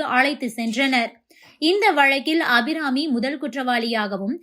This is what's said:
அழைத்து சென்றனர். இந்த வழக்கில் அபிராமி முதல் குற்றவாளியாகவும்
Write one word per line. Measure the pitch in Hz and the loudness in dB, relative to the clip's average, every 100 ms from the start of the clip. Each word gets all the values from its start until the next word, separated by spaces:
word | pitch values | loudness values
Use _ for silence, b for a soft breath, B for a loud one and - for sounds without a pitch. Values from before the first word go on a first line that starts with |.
| 294 | 2
அழைத்து | 247 277 302 247 | 2 2 0 -4
சென்றனர். | - 226 220 277 262 226 - _ b b b | -4 -4 0 2 2 -2 -6 _ b b b
இந்த | 311 403 415 | 2 4 4
வழக்கில் | 294 277 269 311 330 294 | 4 2 2 0 0 2
அபிராமி | 240 233 320 285 254 320 | 2 2 -2 -2 -2 0
முதல் | 240 254 294 | -2 -2 -4
குற்றவாளியாகவும் | 285 269 254 240 226 220 208 196 196 330 | -6 -4 -2 -2 0 -2 -2 -4 -4 -6